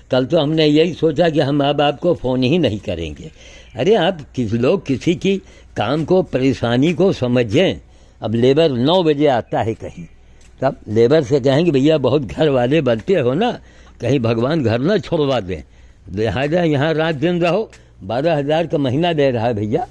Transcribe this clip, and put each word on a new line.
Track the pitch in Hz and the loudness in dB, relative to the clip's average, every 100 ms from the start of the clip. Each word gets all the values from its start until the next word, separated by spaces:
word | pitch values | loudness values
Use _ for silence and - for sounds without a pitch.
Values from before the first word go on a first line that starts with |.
| - | -4
कल | 127 131 | -2 0
तो | 170 | 0
हमने | 143 160 151 | 0 2 4
यही | 147 175 | 4 2
सोचा | 139 160 175 175 | 0 -2 0 0
कि | 151 | 0
हम | 135 147 | 0 0
अब | 139 143 | 0 0
आपको | 147 139 135 | -2 -2 -2
फ़ोन | 123 123 127 | -2 -2 0
ही | 127 175 | 0 2
नहीं | 139 104 | 0 -2
करेंगे। | - 85 82 71 - - - - - 104 | -6 -8 -8 -10 -16 -20 -20 -20 -16 -4
अरे, | 143 220 | 0 2
आप | 165 175 135 - | 0 -4 -8 -6
किस, | 113 | -4
लोग | 117 123 190 - | 0 0 0 -2
किसी | 127 - 120 | -4 -2 -2
की | 190 196 - - - - | -2 -2 -6 -20 -14 -6
काम | 107 151 147 | -4 -2 0
को, | 180 | 0
परेशानी | 175 135 131 117 117 120 151 | 0 0 0 0 0 2 0
को | 175 190 | 2 0
समझें। | 160 123 123 117 131 180 98 - - - _ | 0 0 0 0 0 0 -2 -10 -20 -20 _
अब | 113 113 | -4 0
लेबर | 123 143 165 | 2 4 2
नौ | 123 131 185 | 2 2 2
बजे | 160 143 147 | 2 2 2
आता | 117 - 147 | 2 -2 -4
है | 113 | -4
कहीं, | 110 90 78 82 - - - - - | -6 -10 -16 -20 -20 -20 -20 -20 -6
तब | 131 - - | -4 -4 -2
लेबर | 107 117 156 | 2 4 4
से | 120 143 | 2 0
कहेंगे, | 127 135 175 | 2 2 2
"भैया, | 139 139 156 | 2 2 2
बहुत | 127 139 | 2 0
घर | 120 76 156 | -2 -2 0
वाले | 131 123 156 | 2 2 2
बनते | 127 113 101 | 2 0 0
हो | 185 123 | 0 0
ना, | 139 240 170 - - - - | 0 -2 -4 -12 -20 -20 -8
कहीं | 117 139 | -2 0
भगवान | 113 117 120 165 | 0 0 0 0
घर | 117 117 | 0 0
ना | 143 214 | 0 -2
छोड़वा | - 170 143 127 | -2 -2 0 -2
दें, | 92 92 - - - - - 92 | -4 -10 -12 -20 -20 -20 -12 -4
लिहाजा | 110 98 147 170 | -2 -2 -2 0
यहाँ | 170 143 156 | 0 0 0
रात | 156 160 151 | 0 -2 -2
दिन | 160 180 | -2 0
रहो।" | 175 185 220 - - - | 0 -2 -4 -12 -20 -16
बारह | 92 113 160 151 | -6 -2 0 0
हज़ार | 143 156 160 | 0 -2 0
का | 156 | -2
महीना | 135 127 175 | 0 0 0
दे | 156 139 | 2 0
रहा | 120 113 | 0 -2
है | |
भैया | 110 104 131 - | -2 -2 -4 -6